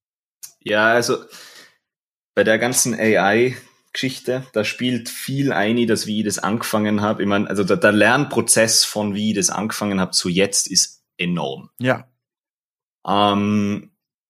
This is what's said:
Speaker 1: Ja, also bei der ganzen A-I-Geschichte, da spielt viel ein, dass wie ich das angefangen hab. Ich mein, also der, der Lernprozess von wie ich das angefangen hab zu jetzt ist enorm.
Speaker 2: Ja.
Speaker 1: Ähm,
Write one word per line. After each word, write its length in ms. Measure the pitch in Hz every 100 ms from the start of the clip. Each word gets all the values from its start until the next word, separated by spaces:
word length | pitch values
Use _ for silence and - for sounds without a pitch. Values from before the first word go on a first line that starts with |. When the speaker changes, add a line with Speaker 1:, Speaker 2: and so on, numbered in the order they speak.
| _ _ _ _ - _
Speaker 1:
Ja, 260 | 113 104 113
also 260 | 120 123 - - - - - - _ _ _ _ _ _
bei 80 | -
der 160 | 101 110
ganzen 360 | 123 127 127
A-I-Geschichte, 1500 | 110 110 95 98 110 127 127 - _ _ - - - - 127 131
da 100 | 107
spielt 460 | 101 - 127 123 113
viel 420 | - - 139 139
ein, 340 | 87 104 120 113
dass 200 | 104 -
wie 140 | 107
ich 40 |
das 140 | 104 -
angefangen 640 | 92 113 - 107 107 104
hab. 180 | 104 107
Ich 60 | 101
mein, 200 | 101 -
also 160 | 98
der, 120 | 95 92
der 160 | 104
Lernprozess 880 | 104 104 139 143 120 117 113 113 -
von 320 | - 107 104
wie 180 | 101 107
ich 40 | 98
das 140 | 90
angefangen 500 | - 107 - 104 95
hab 140 | 92
zu 160 | - 92
jetzt 380 | 87 101 - -
ist 320 | 90 - - _ -
enorm. 500 | 87 87 69 - - -
Speaker 2:
Ja. 280 | 127 120 - _ _ _ _ _ _ _ _ _ -
Speaker 1:
Ähm, 840 | 101 104 101 104 104 101 104 - _ _ _